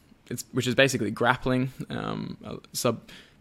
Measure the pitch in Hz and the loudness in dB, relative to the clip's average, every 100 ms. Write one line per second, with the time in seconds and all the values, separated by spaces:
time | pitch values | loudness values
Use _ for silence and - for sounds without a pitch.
0 | _ - - 123 - 127 123 120 135 123 | _ -20 -12 -10 -6 -2 2 4 4 4
1 | 104 - 120 123 131 127 131 - - 120 | -2 2 2 4 2 0 0 -4 -8 -6
2 | - - - - - - - - 123 110 | -6 -6 -8 -10 -12 -12 -10 -2 0 0
3 | - - - _ | -6 -20 -20 _